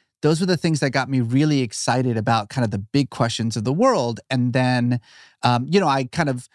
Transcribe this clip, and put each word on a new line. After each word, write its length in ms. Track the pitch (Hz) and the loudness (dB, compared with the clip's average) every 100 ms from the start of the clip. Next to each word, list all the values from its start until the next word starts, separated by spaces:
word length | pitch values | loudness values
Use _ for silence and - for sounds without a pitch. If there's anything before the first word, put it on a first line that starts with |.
| _ _ | _ _
Those 180 | 151 160 | 0 2
were 60 | 185 | 0
the 120 | 175 | 0
things 220 | 170 151 | 0 0
that 120 | 143 | 0
got 180 | 135 123 | -2 0
me 120 | 131 | 0
really 400 | 117 131 151 143 | 2 2 2 2
excited 560 | 120 - - 127 127 113 | -2 -4 -2 0 0 0
about 320 | 107 113 104 | 0 0 -2
kind 140 | 131 | -4
of 60 | 113 | -2
the 80 | 101 | -4
big 320 | 98 143 131 | -2 -2 0
questions 480 | - 117 - 113 113 | -2 -2 -2 -4 -4
of 60 | 117 | -2
the 80 | |
world. 460 | 160 262 196 120 107 - | 0 2 2 -2 -4 -4
And 240 | 127 123 | -2 0
then, 480 | 127 127 127 123 123 - - - _ | 2 2 2 0 -2 -6 -20 -20 _
um, 240 | 123 120 135 | 0 0 2
you 120 | 196 | 2
know, 80 | 160 | 2
I 160 | 135 | 0
kind 260 | 127 - 143 | -2 -2 -2
of 180 | 127 - | -2 -8